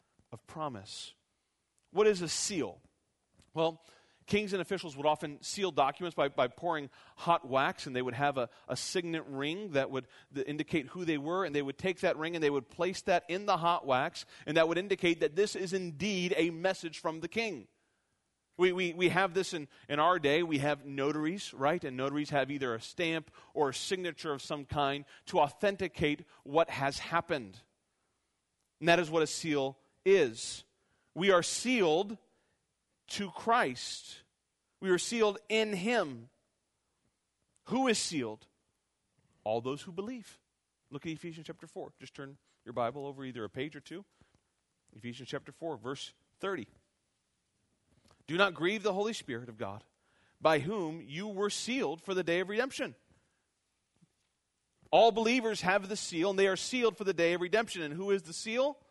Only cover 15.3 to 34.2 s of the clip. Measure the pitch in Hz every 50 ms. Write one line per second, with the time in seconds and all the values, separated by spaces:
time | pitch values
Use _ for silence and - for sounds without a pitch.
15.3 | 147 185 208 208 - 180 190 170 190 190 180 175 151 135 185 214 202 180 180 175
16.3 | 156 151 160 170 165 160 175 190 185 - - 165 151 - - 165 160 160 165 170
17.3 | - 220 226 220 170 120 95 - _ _ _ _ _ _ _ _ _ _ _ _
18.3 | _ _ _ _ _ - 180 185 175 185 180 175 156 175 185 165 175 180 196 185
19.3 | 165 190 175 - 185 160 147 - - - - - 143 147 156 175 180 170 151 139
20.3 | 143 170 175 165 156 135 143 147 147 139 135 143 139 139 135 147 151 156 151 160
21.3 | 185 202 - - - 131 135 147 175 175 - 139 127 127 135 139 139 147 147 -
22.3 | 151 139 135 135 147 139 135 123 113 113 - - - - 175 160 165 160 - -
23.3 | - - - - - - 147 131 - - - - 196 185 180 175 147 - - 160
24.3 | 143 131 - - 160 147 135 - - 151 143 139 139 143 139 - - - _ -
25.3 | 190 170 147 139 - - 208 202 196 185 190 165 - - 160 147 147 147 - -
26.3 | - - - 143 143 165 165 - - 131 139 139 139 - - - 165 165 - -
27.3 | 165 139 113 95 95 - - _ _ _ _ _ _ _ _ _ _ _ _ _
28.3 | _ _ _ _ _ _ _ _ _ - 147 170 170 175 175 151 160 160 156 147
29.3 | - - - 165 147 143 135 135 135 - _ _ _ _ - 185 196 185 147 120
30.3 | 110 113 - - - - - _ _ _ _ _ _ _ _ _ - 151 185 196
31.3 | 190 175 160 - - - - 240 254 233 185 156 151 175 208 202 226 - _ _
32.3 | _ _ _ _ _ _ _ _ _ _ _ _ _ _ _ - - - 202 190
33.3 | - - - 220 233 247 208 139 123 - - - - - - - - -